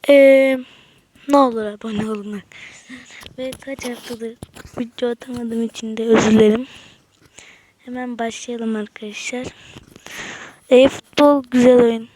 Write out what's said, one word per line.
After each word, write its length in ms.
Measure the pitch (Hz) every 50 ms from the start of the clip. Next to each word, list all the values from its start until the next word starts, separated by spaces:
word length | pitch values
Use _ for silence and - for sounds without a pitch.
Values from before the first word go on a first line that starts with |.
| - -
Ee, 500 | 285 277 277 269 269 269 269 269 262 254 254 _ _ _ _ _ _ _ _ _ _ _ _ -
ne 80 | 285
olur 280 | 285 269 254 226 226 214
abone 460 | 208 208 208 - 226 214 208 214 220
olun. 320 | 220 208 202 208 208 202 - _ - - - - - - _ _ 254 247 247 _ - - - - _ -
Ve 120 | 254 262
kaç 340 | 262 - - 269 277 - -
haftadır 520 | 247 240 226 - - 240 220 226 226 233 _ - _ _ - - - - -
video 300 | 247 226 _ - 254 240
atamadığım 540 | 240 _ - 262 247 240 240 226 226 226
için 340 | 233 226 _ - - 220 220
de 80 | 220 226
özür 260 | 233 226 220 214 220
dilerim. 360 | 214 214 220 208 214 233 262 - - - - _ _ _ _ _ _ _ _ _ _ - - - _ _ _ _ _ _
Hemen 400 | _ 247 247 254 254 247 240 220
başlayalım 580 | 233 226 226 - - - 240 233 226 226 220
arkadaşlar. 720 | 214 208 214 _ - 220 208 208 - - - 254 247 254 - - _ - - - - - _ _ - _ - - - - - - - - - - _ _ _
E, 180 | 269 247 262 269
futbol 540 | - - _ _ _ - 294 294 294 285 254 -
güzel 320 | - 254 240 254 254 247
oyun. 260 | 240 233 226 226 226 - _